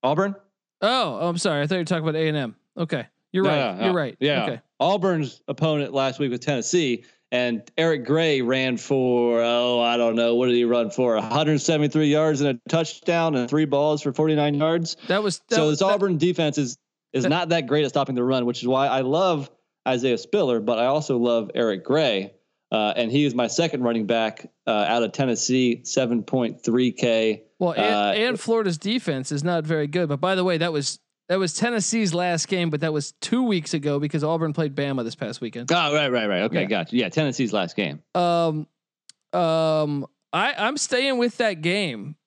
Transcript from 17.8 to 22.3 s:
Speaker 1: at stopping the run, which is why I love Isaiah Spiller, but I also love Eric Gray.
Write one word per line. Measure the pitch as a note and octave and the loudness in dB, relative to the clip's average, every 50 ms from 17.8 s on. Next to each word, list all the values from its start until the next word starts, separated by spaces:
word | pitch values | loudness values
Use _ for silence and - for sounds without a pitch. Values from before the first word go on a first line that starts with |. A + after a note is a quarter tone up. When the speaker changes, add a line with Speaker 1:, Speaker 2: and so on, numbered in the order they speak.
| D3+ | 0
Speaker 1:
at | C3+ | 0
stopping | A#2 D3 C#3 C3 C3+ | 0 -2 -2 0 0
the | B2 B2 | -2 0
run, | B2+ C3 C3 B2 | 0 0 0 0
which | A#2+ A#2+ B2 | -2 -4 -2
is | - B2 | -2 0
why | C3 C3 C3+ C#3 | 2 2 2 2
I | A#2+ C3+ | 2 0
love | C3 B2+ C#3 E3 F#3+ F#3 E3+ D3+ C#3 - _ _ _ _ _ _ _ B2 | 0 0 0 2 2 2 0 0 -4 -8 _ _ _ _ _ _ _ -2
Isaiah | C3 B2 A#2+ C3 A#2+ G#2+ | -2 0 2 0 0 0
Spiller, | - - - G#3 F3+ C3+ B2 A2+ | -2 -2 0 0 2 2 2 0
but | G#2 A2 B2 A2 | 0 0 0 2
I | A#2+ B2+ | 2 2
also | C#3 D3+ D3 - C#3 A#2+ | 2 0 0 0 0 2
love | A#2 B2 A#2+ A#2 A2 F#2+ - | 2 2 2 0 0 -2 -2
Eric | - A#2+ A2+ G2+ F#2+ - | -2 0 0 0 -2 -2
Gray. | - C3 D3+ D#3+ C3+ A2 G2 F#2+ G2+ | 0 0 2 2 2 0 0 -4 -6